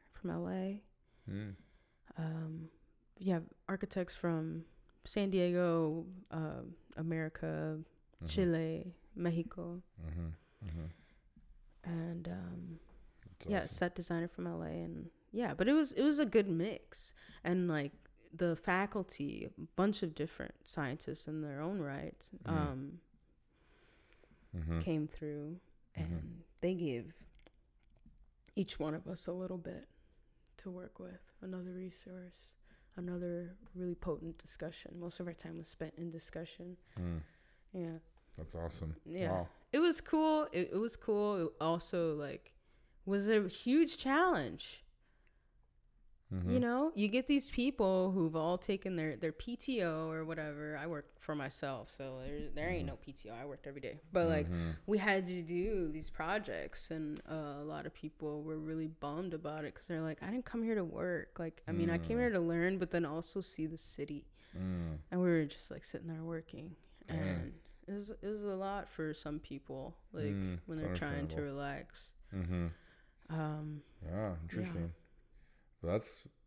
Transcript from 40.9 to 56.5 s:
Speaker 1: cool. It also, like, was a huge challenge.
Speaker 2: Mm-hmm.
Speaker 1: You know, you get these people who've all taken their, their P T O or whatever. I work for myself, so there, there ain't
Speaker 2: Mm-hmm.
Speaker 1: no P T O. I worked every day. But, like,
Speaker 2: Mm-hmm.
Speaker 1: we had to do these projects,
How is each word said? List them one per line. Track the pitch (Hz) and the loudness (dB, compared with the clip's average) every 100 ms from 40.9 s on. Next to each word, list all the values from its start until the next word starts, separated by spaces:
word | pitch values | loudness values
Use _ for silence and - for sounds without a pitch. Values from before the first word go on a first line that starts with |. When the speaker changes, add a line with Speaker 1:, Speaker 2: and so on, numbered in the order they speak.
| - | -2
Speaker 1:
cool. | - 208 208 196 160 | 0 2 4 2 0
It | - | 0
also, | 160 170 - 180 165 151 | 2 2 2 2 2 0
like, | 143 - - - _ - _ - - | -4 -6 -12 -20 _ -20 _ -10 0
was | 202 202 | 2 6
a | 214 185 | 6 6
huge | - 247 285 311 - | 0 6 8 6 4
challenge. | 269 285 359 247 123 82 - - - _ _ _ _ _ _ _ _ _ _ _ - - - | 4 6 8 6 2 -4 -10 -12 -18 _ _ _ _ _ _ _ _ _ _ _ -20 -18 -4
Speaker 2:
Mm-hmm. | 190 180 | 0 6
Speaker 1:
You | 247 | 6
know, | 240 247 311 320 | 6 4 2 4
you | 208 | 4
get | 240 254 | 4 6
these | 285 - | 4 4
people | - 254 277 196 185 185 | 2 2 4 4 6 4
who've | 190 160 160 | 4 4 4
all | 160 180 | 2 2
taken | - 196 196 175 | 0 -2 0 0
their, | 156 117 | 0 0
their | 160 | -2
P | 151 - 240 | -2 -8 -6
T | - 247 | 0 2
O | 175 156 160 | 2 2 -2
or | 160 160 | -2 -4
whatever. | 160 151 147 151 151 | -4 -4 -4 -6 -4
I | 160 | -4
work | 151 - - | -4 -8 -12
for | - 151 | -4 -2
myself, | 135 - 143 131 - - | -2 -4 -4 -4 -8 -10
so | 135 131 131 | -8 -6 -4
there, | 147 147 - | -4 -2 0
there | 160 | 0
ain't | 175 | 0
Speaker 2:
Mm-hmm. | 139 | -2
Speaker 1:
no | - | -4
P | - | -10
T | 131 104 | -14 -10
O. | 117 | -8
I | 143 | -8
worked | 139 147 | -8 -10
every | 139 | -8
day. | 131 151 - | -8 -10 2
But, | 185 165 | 6 8
like, | 156 165 | 6 4
Speaker 2:
Mm-hmm. | 175 85 160 - | 2 0 -2 2
Speaker 1:
we | 208 | 4
had | 202 190 180 | 6 4 4
to | 180 | -2
do | 165 175 196 208 160 | 0 0 2 2 0
these | 156 156 | -2 -6
projects, | - 160 208 - | -2 0 0 0